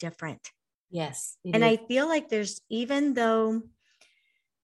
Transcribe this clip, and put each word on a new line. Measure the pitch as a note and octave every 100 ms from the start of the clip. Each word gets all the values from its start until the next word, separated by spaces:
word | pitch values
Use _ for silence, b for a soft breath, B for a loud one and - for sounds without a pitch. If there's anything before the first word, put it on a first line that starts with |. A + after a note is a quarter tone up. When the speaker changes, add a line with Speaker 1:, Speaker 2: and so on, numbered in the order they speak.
Speaker 1:
different. | E3 - D#3+ B2+ - _ _ _ _
Speaker 2:
Yes, | F3 D3+ - - -
it | F3+
Speaker 1:
And | A3+
Speaker 2:
is. | A#3
Speaker 1:
I | A3+ -
feel | B3 D#4
like | D#4 D4+
there's, | A3 G3 - -
even | A3 A#3+ C#4 C#4+
though, | B3 A3+ A3+ A3 A3+ A3+ _ _ _ _ _ _ _ _ _